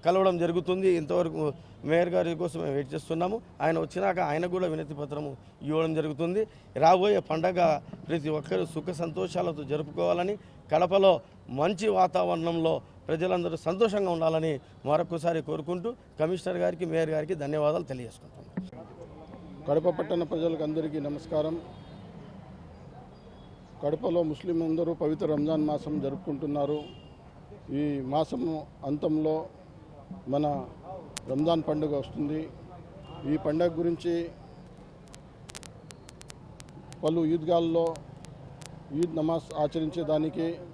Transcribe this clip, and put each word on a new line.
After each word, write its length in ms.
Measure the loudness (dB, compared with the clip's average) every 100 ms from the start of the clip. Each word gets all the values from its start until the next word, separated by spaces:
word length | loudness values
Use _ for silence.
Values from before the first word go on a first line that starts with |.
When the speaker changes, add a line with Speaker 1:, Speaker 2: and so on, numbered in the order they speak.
Speaker 1:
కలవడం 340 | 6 6 6 4
జరుగుతుంది. 520 | 2 2 0 2 4
ఇంతవరకు 600 | 4 2 2 2 0 -2 -4 -14 -10
మేయర్ 240 | 2 4 4
గారి 260 | 2 2
కోసం 260 | 0 -4 -2
మేము 120 | -2
వెయిట్ 220 | -2 -2
చేస్తున్నాము. 460 | -6 -4 -2 0 -2 -8 -2
ఆయన 180 | 2 2
వచ్చినాక 400 | 0 0 0 2
ఆయన 280 | 0 0 0
కూడా 200 | 0 0
వినతి 280 | -2 -6
పత్రము 420 | -6 -6 -6 -6 -10 -16 -12
ఇవ్వడం 320 | -2 2 2
జరుగుతుంది. 520 | 2 -2 -2 0 0 -2 -6 -10 4
రాబోయే 440 | 8 8 6 4
పండగ 600 | 2 0 2 4 4 4 -2 -16 -4
ప్రతి 200 | -2 0
ఒక్కరూ 380 | -2 0 0 0
సుఖ 240 | -4 -6
సంతోషాలతో 760 | -4 -4 -2 -2 0 -2 -2
జరుపుకోవాలని, 720 | -2 -2 -2 0 2 4 2 -2 -8 -20 0
కడపలో 480 | 4 6 8 8 8 2 -20 -8
మంచి 400 | 0 2 2 2
వాతావరణంలో 920 | 6 6 6 2 2 2 2 2 2 -2 -18 -4
ప్రజలందరూ 480 | 0 2 2 0 -2
సంతోషంగా 540 | -2 2 4 4 2
ఉండాలని 500 | 2 4 4 2 -2 -6 -8 2
మరొకసారి 560 | 2 2 0 0 0
కోరుకుంటూ 520 | -2 -4 -2 -4 -4 -8 -14 -2
కమిషనర్ 360 | 0 0 -2 0
గారికి, 280 | 0 0
మేయర్ 260 | -2 0 2
గారికి 240 | 0 -2
ధన్యవాదాలు 500 | -2 -2 2 2 2
తెలియజేసుకుంటున్నాను. 600 | -2 -6 -8 -14 -20 -18 -10 -8 -8 -12 -16 -16 -16 -16 -16 -16 -16 -12 0
Speaker 2:
కడప 200 | 2 2
పట్టణ 340 | 0 -2 -2
ప్రజలకు 400 | -2 0 0 0
అందరికీ 380 | -2 -2 -2 -4
నమస్కారం. 600 | -4 -6 -4 -2 0 -2 -8 -16 -18 -18 -16 -16 -16 -16 -18 -18 -18 -18 -18 -18 -18 -20 -20 -20 -20 -20 -20 -4
కడపలో 400 | -2 0 2 2
ముస్లిం 400 | 2 -2 -2 0
అందరూ 320 | 2 2 0
పవిత్ర 320 | 0 0 0 0
రంజాన్ 380 | 2 2 2
మాసం 360 | 2 0 -2 -2
జరుపుకుంటున్నారు. 840 | -2 -4 -6 -4 -2 0 0 -2 -6 -14 -18 -20 -20 -20 -20 -18 -6
ఈ 300 | -2 0 -2
మాసము 680 | 0 0 0 0 -2 -4 -8 -10 -4
అంతంలో 600 | 0 2 2 2 0 -2 -12 -20 -20 -20 -20 -16 -14 -2
మన 360 | 2 2 0 -6 -12 -14 -12 -10 -12 -4
రంజాన్ 320 | 0 2 2 2
పండుగ 300 | -2 0 -2
వస్తుంది. 500 | -4 -4 -4 -4 -6 -12 -16 -18 -18 -18 -16 -10 -2
ఈ 20 | 0
పండుగ 420 | 0 2 2 2
గురించి 500 | 0 0 0 -2 -2 -10 -18 -18 -18 -18 -20 -20 -18 -18 -18 -20 -16 -14 -14 -16 -16 -16 -16 -18 -14 -14 -16 -16 -16 -16 -16 -2
పలు 220 | 0 2 2
ఈద్గాల్లో 680 | 2 4 4 4 4 2 -2 -10 -16 -16 -16 -16 -14 -14 -14 -8
ఈద్ 220 | 0 0 2
నమాజ్ 380 | 0 0 -2 -2
ఆచరించేదానికి 1000 | 0 0 -2 -2 0 2 2 0 -2 -4 -10